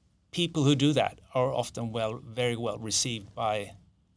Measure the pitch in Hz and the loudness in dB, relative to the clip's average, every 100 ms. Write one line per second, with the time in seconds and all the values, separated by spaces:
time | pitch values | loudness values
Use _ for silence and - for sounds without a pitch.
0 | _ _ _ - 170 160 139 139 143 139 | _ _ _ -4 -2 2 4 6 6 4
1 | 98 - - 131 131 123 120 - 117 113 | 2 -2 -4 0 0 0 -4 -4 -6 -2
2 | 110 113 123 113 120 117 117 113 110 - | -4 -4 -8 -2 -2 0 -4 -4 -2 -2
3 | 131 113 101 - 113 107 101 - - _ | -2 -4 -8 -4 -2 -2 -4 -12 -20 _
4 | _ | _